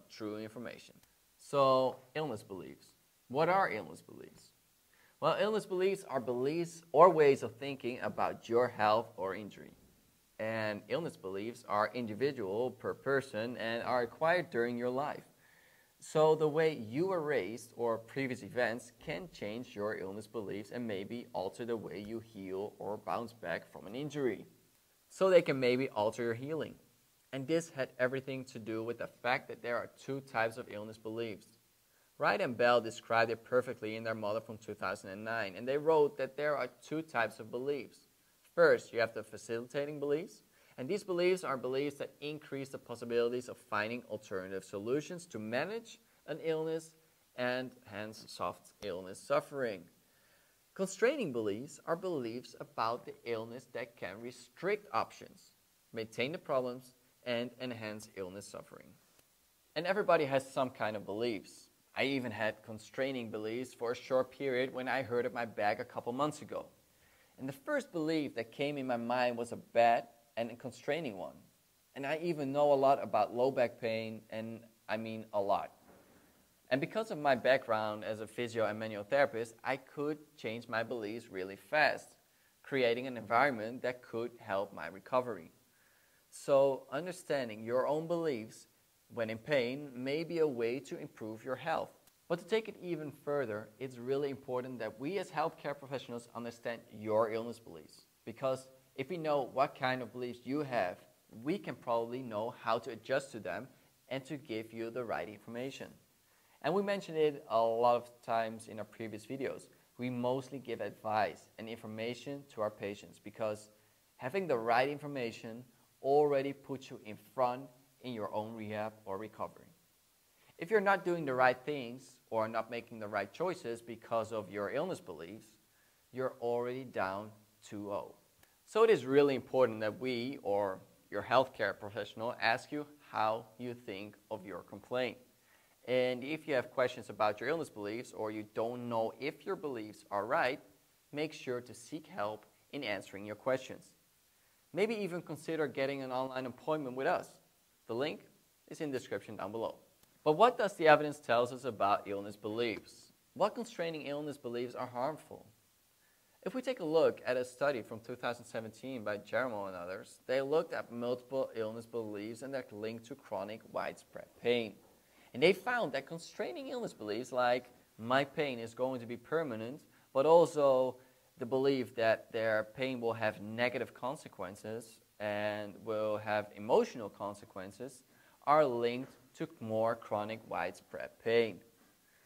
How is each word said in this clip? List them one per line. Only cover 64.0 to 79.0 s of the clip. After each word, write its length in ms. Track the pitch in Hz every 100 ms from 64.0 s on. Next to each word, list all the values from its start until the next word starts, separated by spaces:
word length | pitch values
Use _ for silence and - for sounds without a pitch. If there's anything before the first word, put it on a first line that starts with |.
| - 131 127
period 420 | - 139 123 131
when 160 | 123 127
I 140 | 123
hurt 320 | 107 120 120
my 120 | 123 117
back 340 | 107 104 107
a 40 |
couple 300 | 120 117 -
months 300 | 123 151 147
ago. 240 | 101 92 - _ _ _ _ _ _ -
And 100 | 262
the 40 |
first 380 | - - 294 220
belief 440 | 175 156 160 139 117
that 160 | 113
came 260 | - 143 147
in 80 | 131
my 120 | 120
mind 380 | 117 127 123 120
was 160 | 117
a 40 | 98
bad 480 | - 117 117 120 - - _ -
and 160 | 117
a 40 | 120
constraining 640 | 127 - - 151 147 95
one. 160 | 76 69 - _ _ _ _ 127
And 100 | 139
I 140 | 156
even 300 | 175 151 135
know 200 | 139 147
a 40 | 139
lot 260 | 135 139
about 320 | 107 107 101
low 160 | 117 131
back 320 | 131 117 -
pain, 400 | 117 113 110 110 -
and 300 | 110 113 113 117 _ -
I 100 | 110
mean 280 | 113 110 107
a 80 | 104
lot. 300 | 101 92 78 - - - - - _ _ _ _ -
And 100 | 131
because 300 | - 220 226
of 80 | 165
my 160 | 147
background 720 | 127 123 131 - 110 110 107
as 160 | 98 107
a 80 | 87
physio 400 | - 120 113 104
and 100 | 107
manual 260 | 110 104